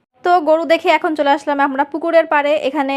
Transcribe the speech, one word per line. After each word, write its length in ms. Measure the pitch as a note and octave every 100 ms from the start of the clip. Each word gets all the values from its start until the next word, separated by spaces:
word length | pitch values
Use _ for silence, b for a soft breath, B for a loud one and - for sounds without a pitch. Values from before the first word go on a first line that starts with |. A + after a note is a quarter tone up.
| _ _
তো 80 | F4+ F4+
গরু 220 | D#4 D#4+ D4+
দেখে 240 | E4 F#4
এখন 220 | D#4 F4 D#4
চলে 160 | C#4+
আসলাম 280 | D4 D4+ C#4
আমরা 240 | C#4 C4+
পুকুরের 420 | C#4+ D#4 E4+ E4 D#4+
পাড়ে। 240 | D4 C#4+ D4+
এখানে 400 | C4 D4+ C4+